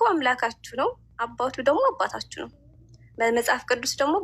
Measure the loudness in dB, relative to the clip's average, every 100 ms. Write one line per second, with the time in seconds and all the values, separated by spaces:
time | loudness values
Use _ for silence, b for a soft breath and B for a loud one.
0 | 2 4 2 0 -2 -4 -10 -2 -2 -4
1 | -14 -8 -8 -2 -4 0 2 4 2 2
2 | -4 -4 -12 -12 -14 -14 -20 -20 -20 -20
3 | b -2 2 2 2 0 0 -2 -2 0
4 | 2 2